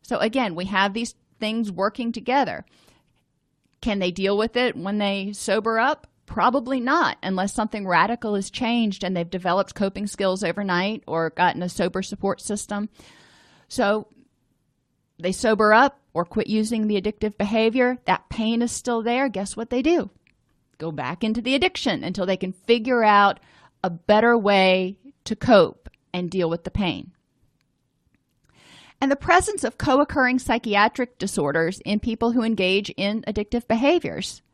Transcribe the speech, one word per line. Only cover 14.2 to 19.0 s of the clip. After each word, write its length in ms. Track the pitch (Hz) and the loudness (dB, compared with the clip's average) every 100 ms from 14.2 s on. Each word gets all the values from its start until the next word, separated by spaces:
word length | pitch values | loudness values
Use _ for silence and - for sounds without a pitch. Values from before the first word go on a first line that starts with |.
| _ _ _ _ _ _ _ _ _ _ | _ _ _ _ _ _ _ _ _ _
they 140 | 175 | -6
sober 400 | 190 233 214 214 | -2 0 4 6
up 280 | 214 277 - _ | 6 6 2 _
or 120 | 156 | -4
quit 240 | 175 - 208 | -4 -2 -2
using 400 | 214 220 233 214 | 0 0 -2 0
the 120 | 208 | 0
addictive 360 | 196 214 214 208 | -2 -4 -6 -2
behavior, 600 | 208 220 226 233 247 254 - | -2 2 2 2 0 0 -2
that 220 | 185 _ | -2 _
pain 340 | - 220 233 | -6 -2 0
is 100 | 240 | -2
still 300 | - - 233 | -4 -4 -2